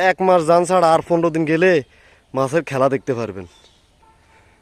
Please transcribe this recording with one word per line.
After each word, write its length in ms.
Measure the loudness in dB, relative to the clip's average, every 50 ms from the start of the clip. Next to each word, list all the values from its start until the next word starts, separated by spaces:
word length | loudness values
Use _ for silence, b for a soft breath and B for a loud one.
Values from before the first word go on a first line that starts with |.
| 2 2
এক 60 | 0 0 2
মাস 140 | 2 2 2 4 2
যান 120 | 2 2 2 2
ছাড়া 180 | 0 2 2 2 2
আর 80 | 2 0
পনেরো 220 | -2 -2 0 0 -2 -2
দিন 80 | -2 -2 -2
গেলে 200 | 0 0 2 2 0 0 -2 b b b b b b b b b -6
মাছের 300 | -4 -4 -2 -2 -4 -4 -4
খেলা 180 | -2 0 0 0 0
দেখতে 180 | -2 -4 -6 -6 -6
পারবেন। 280 | -6 -10 -10 -12 -16 -18 _ _ _ _ _ _ _ _ _ _ _ _ _ b b b b b b b b b